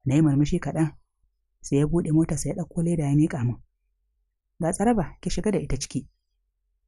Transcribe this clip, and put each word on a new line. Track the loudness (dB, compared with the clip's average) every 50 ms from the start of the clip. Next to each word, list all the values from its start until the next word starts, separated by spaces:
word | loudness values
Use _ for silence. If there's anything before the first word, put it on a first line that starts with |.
| -4
Na | 0 2
yi | 4
murmushi | 4 4 4 4 2 2 0 -2
kaɗan, | -2 -4 -2 -2 -2 -2 -4 -10 _ _ _ _ _ _ _ _ _ _ _ _
sai | -8 -2 0 2
ya | 2 2
buɗe | 0 0 0 2
motarsa | 2 2 2 2 0 -4 -4 -6
ya | -4
ɗauko | -6 -8 -6 -4 -2 -2
leda | 0 0 0 0
ya | 2 4
miƙa | 4 4 2 0 -2 -4
min. | -4 -4 -6 -12 _ _ _ _ _ _ _ _ _ _ _ _ _ _ _ _ _ _ -6
"Ga | -4 -4 -2
tsaraba, | 0 0 0 2 0 0 -4 -6 -8
ki | -6 -4
shiga | -4 -2 -2 0
da | -2 -2
ita | -2 -2 -4 -4
ciki." | -4 -6 -8 -8 -8 -8 _ _ _ _ _ _ _ _ _ _ _ _ _ _ _